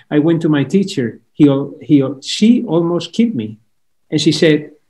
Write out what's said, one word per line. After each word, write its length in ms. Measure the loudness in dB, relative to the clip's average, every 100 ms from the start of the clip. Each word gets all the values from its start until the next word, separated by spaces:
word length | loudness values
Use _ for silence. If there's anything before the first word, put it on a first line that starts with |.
| -4
I 80 | 0
went 220 | 0 0
to 80 | 0
my 140 | 0
teacher. 560 | 0 -2 -2 -4 -6 -8 _
He 140 | 2 4
al-, 280 | 4 -4 -8
he 200 | 0 2
al-, 180 | 2 -6
she 420 | -10 0 2 2 0
almost 480 | -2 -2 -4 -6
kicked 220 | -2 -2 -4
me. 220 | -8 -12 _ _ _ _ -6
And 80 | -2
she 100 | 0
said, 400 | 2 2 2 -2 _ _